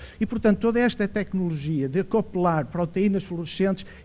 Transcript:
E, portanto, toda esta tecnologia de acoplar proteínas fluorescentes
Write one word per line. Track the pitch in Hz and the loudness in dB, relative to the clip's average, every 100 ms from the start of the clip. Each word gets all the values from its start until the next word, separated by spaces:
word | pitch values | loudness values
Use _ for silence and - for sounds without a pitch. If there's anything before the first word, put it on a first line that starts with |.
| - - | -16 -6
E, | 220 | -4
portanto, | 240 220 202 | 2 4 4
toda | 233 233 | 2 2
esta | 240 - 202 | 2 2 -2
tecnologia | 208 196 190 175 156 147 156 135 | -2 -2 -2 -2 -2 -2 -2 0
de | 165 | -2
acoplar | - 220 - 185 175 160 127 | 0 0 0 0 2 2 0
proteínas | 170 170 190 202 196 | -2 -2 2 2 2
fluorescentes | - 170 160 - 190 190 - - | -2 -6 -6 0 0 0 -6 -18